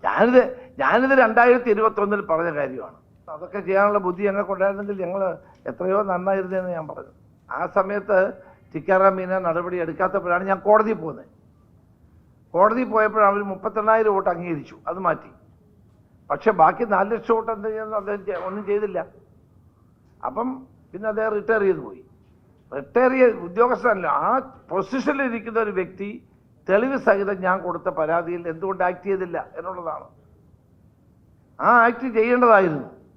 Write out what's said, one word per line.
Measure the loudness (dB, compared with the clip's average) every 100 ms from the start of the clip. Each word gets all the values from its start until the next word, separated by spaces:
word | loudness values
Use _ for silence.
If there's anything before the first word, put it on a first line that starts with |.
| -2
ഞാനിത്, | 2 4 4 4 -6 -18 -2
ഞാനിത് | 2 2 4 4
രണ്ടായിരത്തി | 6 6 6 6 4 2
ഇരുപത്തൊന്നിൽ | 2 0 -2 -2 -2
പറഞ്ഞ | -2 -2 -4
കാര്യമാണ്. | -6 -6 -14 -18 _ _ -18
അതൊക്കെ | -16 -10 -10 -2
ചെയ്യാനുള്ള | 2 4 2 -2
ബുദ്ധി | -2 -2
ഞങ്ങൾക്ക് | -2 -4 0
ഉണ്ടായിരുന്നെങ്കിൽ | 0 0 -6 -6 -6
ഞങ്ങൾ | -2 -2 -4 -12 -16 -14
എത്രയോ | -6 -2 0 0
നന്നായിരുന്നേന്ന് | -2 0 -2 -2 -6 -6 -8
ഞാൻ | -10
പറഞ്ഞു. | -14 -16 _ _ _ _ -8
ആ | -2 -2
സമയത്ത് | 0 -4 2 2 2 -4 -20 -20 _
ടിക്കാറാം | -10 0 4 4 2
മീണ | -4 -2 0
നടപടി | -2 -2 -4
എടുക്കാത്തപ്പോഴാണ് | -4 -2 -2 -2 -2 -2 0
ഞാൻ | -2 4
കോടതിയിൽ | 4 4 -2
പോകുന്നത്. | -6 -12 -18 _ _ _ _ _ _ _ _ _ _ _ _
കോടതിയിൽ | 2 2 2 0
പോയപ്പോഴാണ് | 2 2 4 4
അവർ | 4 -4
മുപ്പത്തെണ്ണായിരം | -6 -6 -2 2 4 4 2
വോട്ട് | 0
അംഗീകരിച്ചു, | -2 -4 -6 -8 -14 -10
അത് | -4 -2
മാറ്റി. | -2 -8 -20 _ _ _ _ _ _ _ _ _
പക്ഷെ | -2 0 6
ബാക്കി | 4 4 -2
നാല് | 0 0
ലക്ഷം | -4 0 -2
വോട്ട് | -2 -6
എന്ത് | -6
ചെയ്യുന്നു, | -8 -6 -6
അദ്ദേഹം | -6 -8 -6
ചെ-, | -8 -6
ഒന്നും | -8 -4
ചെയ്തില്ല. | -2 -2 -6 -8 -14 _ _ _ _ _ _ _ _ _ _ -10
അപ്പം | -6 -6 -8 -16 _ _
പിന്നെ | -8 -6
അദ്ദേഹം | -2 -2 -4
റിട്ടയർ | 0 2 2
ചെയ്ത് | 0 -4
പോയി. | -16 -20 _ _ _ _ _ _ -12
റിട്ടയർ | -4 2 2 6
ചെയ്ത് | 4 4 -8
ഉദ്യോഗസ്ഥനല്ല, | 0 0 2 0 0 0 0 0
ആ | -2 -4 -20 -8
പൊസിഷനിൽ | -6 -4 -4 -2 -2 -2
ഇരിക്കുന്ന | -4 -4 -4 -2
ഒരു | -4
വ്യക്തി | -6 -8 -12 -12 _ _ _ _ 0
തെളിവ് | 2 2 0 2
സഹിതം | 2 2 -2 -2
ഞാൻ | -2 -2
കൊടുത്ത | -6 -6 -2
പരാതിയിൽ | 0 0 -2 -8 -8
എന്തുകൊണ്ട് | -8 -6 -2 -2
ആക്ട് | -2 -4
ചെയ്തില്ല | -4 -4 -6 -8 -12
എന്നുള്ളതാണ്. | -12 -10 -10 -10 -14 _ _ _ _ _ _ _ _ _ _ _ _ _ _ _ 4
ആ | 6 4
ആക്ട് | 2 -4 0
ചെയ്യേണ്ടതായിരുന്നു. | 2 4 6 6 4 -2 -8 -18 _